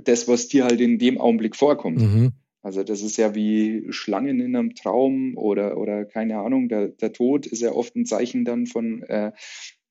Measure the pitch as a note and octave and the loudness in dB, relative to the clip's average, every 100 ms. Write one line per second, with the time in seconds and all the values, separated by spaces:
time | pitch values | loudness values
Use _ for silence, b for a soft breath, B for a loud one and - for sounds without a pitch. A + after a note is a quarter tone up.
0 | B2 A#2+ A#2+ A#2+ B2 C#3+ B2 A#2+ A#2+ A2+ | 2 2 4 2 2 2 4 4 4 4
1 | A#2+ C3 A#2+ A2+ A2 - C#3+ D3 F2+ E2 | 2 4 2 2 0 2 2 2 0 2
2 | A2 A2 B2+ - _ _ G2+ F#2+ G2 G2+ | 4 4 2 0 _ _ -8 -6 -4 -4
3 | G#2+ G#2+ G#2+ G#2 G#2+ G#2+ G#2+ A2 - - | -4 0 0 2 2 2 0 -2 -6 -8
4 | - G2+ C#3 C3 B2 B2 A#2 - G#2 A2 | -4 -2 0 -2 0 -2 -2 -4 -2 2
5 | C3+ C3+ C3 - G#2 G2 G2+ - G#2 G#2 | 2 2 -2 -2 -2 0 -2 -2 -4 -4
6 | G#2 A2 A2 A2 G#2+ C3 A#2+ G#2+ G2 F2+ | -6 -6 -4 -4 -2 0 0 0 -2 -4
7 | A2 - B2 D3 - A2+ A#2 - A#2 A#2+ | -6 0 0 0 -2 -4 -2 -2 -2 -4
8 | - G#2 A#2+ B3 A#3+ A#2+ A#2+ A#2 A2+ A2+ | -2 -2 -2 -2 -2 -2 -4 -4 -4 -6
9 | - G#2+ G#2+ B B B B B _ | -4 -4 -4 B B B B B _